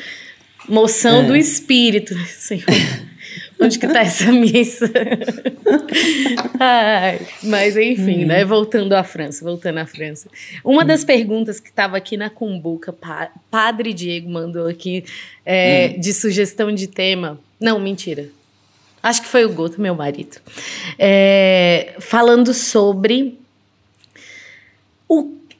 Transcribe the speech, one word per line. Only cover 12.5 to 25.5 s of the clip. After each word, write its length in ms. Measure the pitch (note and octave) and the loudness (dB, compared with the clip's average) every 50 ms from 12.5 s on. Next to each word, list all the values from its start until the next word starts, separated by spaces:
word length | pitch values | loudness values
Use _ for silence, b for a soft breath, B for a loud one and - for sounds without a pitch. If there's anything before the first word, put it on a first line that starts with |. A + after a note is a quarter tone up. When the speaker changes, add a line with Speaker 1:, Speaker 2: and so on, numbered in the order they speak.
| F#3+ F3 D3+ E3+ E3 E3 - - E3+ | -8 -6 -6 -8 -8 -8 -10 -14 -16
Speaker 1:
pa-, 360 | _ - E3+ D3+ D#3 E3 - _ - _ - | _ -14 -12 -10 -10 -10 -12 _ -20 _ -6
Padre 440 | - A3 G#3+ A3+ A3+ G#3 - A3+ G#3 | -2 0 0 0 0 -2 -6 -6 -6
Diego 360 | E3+ F3+ F3 E3+ E3+ E3+ F3 | -8 -6 -8 -8 -8 -8 -8
mandou 380 | E3+ E3+ E3 E3+ E3+ E3+ E3+ | -8 -8 -8 -8 -6 -6 -6
aqui, 360 | E3 E3+ E3+ - F#3 F3+ F#3 F3+ B B B B B B B B | -6 -6 -6 -8 -8 -8 -8 -8 B B B B B B B B
é, 460 | D#3 F3+ F#3 F3+ F3+ F#3 F#3 F3+ E3+ - | -2 0 2 4 4 4 4 2 0 -2
Speaker 2:
Uhum. 60 | F#3+ | -4
Speaker 1:
de 140 | E3+ G3 G3+ | -4 -4 -4
sugestão 600 | - - A3 F#3 G3+ G3+ F#3+ - - A3 G#3 G#3+ | -2 -2 0 0 0 -2 -2 -2 -4 -4 -2 -2
de 140 | F#3+ G3 | -4 -6
tema. 520 | F#3+ - - F#3 F#3+ F#3+ F3+ F3 D#3 D3+ C#3+ _ _ _ - | -8 -6 -2 -2 -2 0 -2 -4 -8 -10 -12 _ _ _ -4
Não, 200 | A3 A3+ A3 G#3 | -2 -2 -2 -2
mentira. 480 | G3 G3 G3 F#3 - F3 D#3 C#3+ C#3+ C#3+ _ _ _ _ _ _ _ _ _ _ _ _ _ _ - | -2 -6 -6 -8 -8 -10 -10 -10 -10 -14 _ _ _ _ _ _ _ _ _ _ _ _ _ _ -4
Acho 180 | A3+ A#3 - | -2 -2 -4
que 60 | - | -4
foi 180 | - - B3 A3+ | 0 2 4 4
o 40 | A3 | 2
Goto, 320 | F3 D#3 D#3+ E3+ E3+ F#3+ | 0 -2 -4 -6 -4 -4
meu 140 | G#3 F#3 F3 | -4 -4 -2
marido. 420 | D#3+ D3 C#3+ C#3+ C#3+ - - - - _ B B B B B B B B B B | -4 -4 -6 -6 -8 -10 -16 -18 -20 _ B B B B B B B B B B
É, 960 | B G3 G3 G3 G3 G3 G3 G3 G3 F#3+ F#3+ F#3 F#3 F3+ F3 E3+ D#3+ - - - - | B 2 4 4 6 6 4 4 4 4 4 4 4 4 4 2 2 -2 -6 -12 -16
falando 540 | - - - A#3 A#3 A#3+ A#3+ A#3+ B3 A#3+ B3 | -8 -2 2 4 6 6 6 6 4 2 2
sobre 840 | - - - - A3 G3+ G3+ G3 F#3+ F#3+ G#3+ A#3+ C4 C#4 C4 - - _ _ _ _ _ _ _ _ _ _ _ _ _ _ B B B B B B B B B B B B B B B B _ _ _ - | -2 -2 0 2 2 4 2 2 0 0 0 0 0 0 -4 -6 -12 _ _ _ _ _ _ _ _ _ _ _ _ _ _ B B B B B B B B B B B B B B B B _ _ _ 2
o, 220 | D#4+ D#4 C#4+ D4 - - - _ | 2 2 2 -2 -10 -18 -20 _